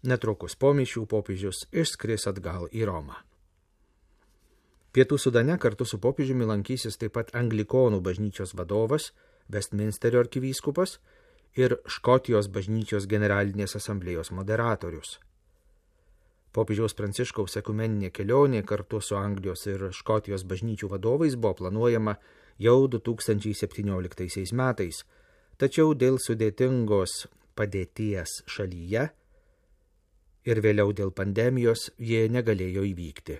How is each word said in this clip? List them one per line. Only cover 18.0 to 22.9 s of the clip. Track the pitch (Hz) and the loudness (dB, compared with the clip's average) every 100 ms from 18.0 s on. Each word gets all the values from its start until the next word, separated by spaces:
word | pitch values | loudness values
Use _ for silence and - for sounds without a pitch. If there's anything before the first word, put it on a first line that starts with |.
| 95 | -4
kelionė | - 101 127 143 120 98 | -6 0 4 4 2 -2
kartu | 104 90 113 | -4 -4 -8
su | - 101 | -4 -4
Anglijos | 101 98 95 87 - | -2 -4 -6 -6 -6
ir | 98 95 | -6 -6
Škotijos | 90 - 107 101 95 | -8 -2 -2 0 -6
bažnyčių | 92 92 113 107 98 | -4 -6 -4 -4 -6
vadovais | 95 107 139 165 123 | -2 0 2 2 2
buvo | 110 90 | 0 0
planuojama | 90 104 120 117 107 104 _ _ - _ | -4 2 2 2 0 -2 _ _ -20 _
jau | 107 123 | 6 6
du | 135 | 6